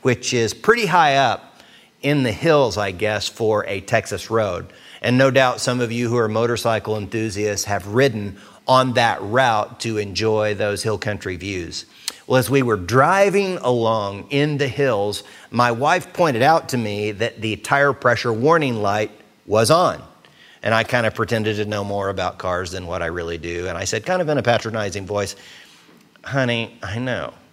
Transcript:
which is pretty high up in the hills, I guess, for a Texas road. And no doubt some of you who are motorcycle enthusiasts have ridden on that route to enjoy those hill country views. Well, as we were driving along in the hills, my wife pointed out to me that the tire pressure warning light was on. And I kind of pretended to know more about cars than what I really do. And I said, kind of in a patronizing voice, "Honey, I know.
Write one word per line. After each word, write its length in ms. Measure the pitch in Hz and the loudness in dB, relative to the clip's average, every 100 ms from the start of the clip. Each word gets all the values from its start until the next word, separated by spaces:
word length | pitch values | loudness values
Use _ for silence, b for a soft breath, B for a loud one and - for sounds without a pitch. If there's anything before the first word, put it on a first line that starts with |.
which 320 | 131 120 - | 0 0 -2
is 180 | 123 113 | -2 -2
pretty 320 | - - 233 208 | -2 2 2 4
high 300 | 175 156 139 | 4 6 6
up 460 | 131 98 - - B B B _ | 4 0 -6 -20 B B B _
in 220 | 139 147 | 0 2
the 80 | 127 | 2
hills, 440 | 98 165 151 127 101 | 0 4 4 4 0
I 140 | 101 | -4
guess, 380 | 90 107 104 - | -2 -2 -2 -4
for 360 | - 110 107 92 | -2 0 0 -2
a 140 | 98 | -6
Texas 500 | 95 113 - 98 - | 0 -2 0 -8 -2
road. 360 | 113 104 90 87 B B B | -2 0 -4 -10 B B B
And 160 | 110 123 | 0 4
no 140 | 135 | 4
doubt 300 | 127 127 123 | 6 4 2
some 200 | - 123 | -2 -2
of 120 | 120 | -2
you 160 | 117 123 | -2 -2
who 80 | 120 | 0
are 120 | 110 | 0
motorcycle 680 | 107 117 117 117 110 110 107 | 0 0 0 0 -2 -2 -6
enthusiasts 720 | 98 113 110 101 104 98 - | -4 -4 -4 -2 -2 -2 -4
have 200 | 104 98 | -4 -2
ridden 520 | 107 139 110 101 95 B B - | 2 2 0 -8 -12 B B 2
on 280 | 127 131 | 4 4
that 280 | 120 117 90 | 2 2 0
route 580 | 98 117 131 107 107 123 | 0 2 4 2 -2 -6
to 180 | 117 107 | -6 -4
enjoy 560 | 101 92 110 107 107 | -4 -2 0 0 0
those 280 | 104 107 101 | -2 -2 -2
hill 160 | 113 104 | -2 -4
country 380 | 110 101 101 90 | -4 -6 -6 -8
views. 500 | 95 92 82 82 - B B B - | -6 -8 -8 -12 -14 B B B 2
Well, 100 | 131 | 2
as 140 | 120 | 4
we 100 | 139 | 2
were 160 | 123 107 | 2 0
driving 800 | 90 123 143 196 202 190 196 180 | 2 4 4 4 4 2 -2 -2
along 680 | 123 123 113 113 101 101 - | 0 0 2 0 -4 -8 -4
in 300 | 139 147 147 | -2 0 0
the 100 | 139 | -4
hills, 540 | 117 143 107 104 101 - B B | 0 0 0 -2 -4 -12 B B
my 220 | 117 120 | 2 2
wife 400 | 117 143 180 - | 2 2 0 -2
pointed 300 | - 170 117 | -2 0 4
out 260 | 131 165 - | 4 4 2
to 60 | 123 | -4
me 360 | 110 104 104 | -4 -4 -4
that 280 | 101 117 - | -2 -6 -4
the 160 | 110 101 | -6 -6
tire 380 | - 143 143 | 0 2 2
pressure 360 | 131 123 113 123 | 2 0 2 0
warning 520 | 110 135 165 143 117 | 0 4 4 2 0
light 280 | 104 104 110 - - _ - | 0 0 -2 -6 -20 _ 0
was 240 | 104 110 | 2 4
on. 320 | 160 170 78 - _ B B B B | 4 4 -2 -12 _ B B B B
And 120 | 104 | 0
I 100 | 110 | 0
kind 220 | 113 123 113 | 2 0 0
of 80 | |
pretended 420 | - 110 113 107 104 | -2 -2 0 -2 -2
to 80 | |
know 200 | 104 104 | -4 -4
more 260 | 101 101 98 | -4 -4 -4
about 260 | 98 90 - | -4 -4 -4
cars 360 | 92 90 92 | -4 -4 -4
than 140 | 92 90 | -8 -8
what 140 | 87 | -6
I 60 | 85 | -4
really 320 | 87 85 85 | -4 -6 -8
do. 300 | 85 85 90 | -8 -6 -6
And 100 | 85 | -6
I 60 | |
said, 200 | 98 113 | -4 -4
kind 160 | 110 185 | -2 -2
of 80 | 160 | 0
in 80 | 147 | 0
a 60 | |
patronizing 640 | 117 113 113 110 104 95 98 | 2 0 0 -6 -6 -6 -6
voice, 300 | 104 98 - B B B B B B _ _ | -4 -4 -8 B B B B B B _ _
"Honey, 540 | - 139 127 117 110 - | -6 -2 0 -2 -4 -10
I 160 | 98 104 | -10 -6
know. 340 | 127 110 65 - _ | -6 -6 -8 -12 _